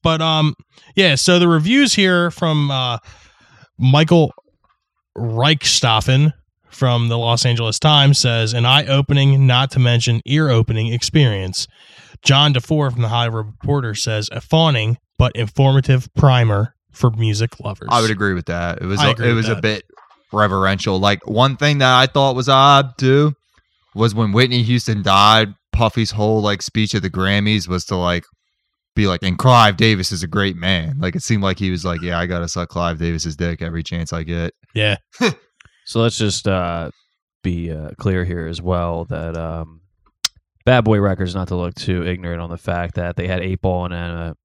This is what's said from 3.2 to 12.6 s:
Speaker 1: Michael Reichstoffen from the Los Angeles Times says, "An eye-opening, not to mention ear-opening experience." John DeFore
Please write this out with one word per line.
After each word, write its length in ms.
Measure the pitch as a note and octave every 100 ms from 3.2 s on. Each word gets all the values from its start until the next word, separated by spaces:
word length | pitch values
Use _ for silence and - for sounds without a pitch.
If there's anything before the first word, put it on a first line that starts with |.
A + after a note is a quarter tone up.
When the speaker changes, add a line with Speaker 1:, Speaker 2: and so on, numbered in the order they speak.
| _ _ _ _ _ -
Speaker 1:
Michael 540 | B2+ C#3+ D#3+ E3+ D3+ - _ _ _ _ _ _ _ -
Reichstoffen 1120 | A#2 A2 C#3 D#3 - - A#2+ A2 A#2+ C3 D3+ - _ _ _
from 380 | - C3 A#2+ A#2
the 100 | A#2
Los 260 | A#2 A#2
Angeles 340 | B2+ A#2 A2+ -
Times 400 | D#3 D3 C#3 C#3
says, 340 | B2+ A#2 A2
"An 100 | A#2+
eye-opening, 840 | A#2+ C#3 C#3+ C3+ C#3 C#3 C#3 C3+ C3+
not 240 | B2 C3+
to 60 | C3
mention 420 | B2 A#2+ A#2 A2+ -
ear-opening 640 | D3 D#3 A2+ A2 A2 A#2
experience." 760 | A#2 - D#3+ C3 G2 F#2 - - _ _ - - -
John 300 | - C#3 D3
DeFore 400 | B2+